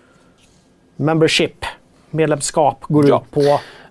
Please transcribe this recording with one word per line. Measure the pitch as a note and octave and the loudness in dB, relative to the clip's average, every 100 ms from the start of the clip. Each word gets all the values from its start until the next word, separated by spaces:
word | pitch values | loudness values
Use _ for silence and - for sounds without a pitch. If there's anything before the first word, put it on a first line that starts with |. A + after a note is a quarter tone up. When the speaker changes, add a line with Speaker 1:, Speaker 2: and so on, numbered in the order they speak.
| _ _ _ _ _ _ _ _ _ - | _ _ _ _ _ _ _ _ _ -6
Speaker 1:
membership, | D3 D#3+ D#3 - D#3+ - - - _ _ _ | -2 0 0 0 -4 -6 -14 -14 _ _ _
medlemskap | D3+ D#3 C#3+ - F3 C#3 - - | -4 -2 -2 -4 0 0 -2 -2
går | D3+ C#3+ | 2 4
Speaker 2:
Ja. | A#2+ - | 2 -2
Speaker 1:
ut | |
på. | D3+ C#3+ C#3+ - - - | -2 2 0 -2 -20 -12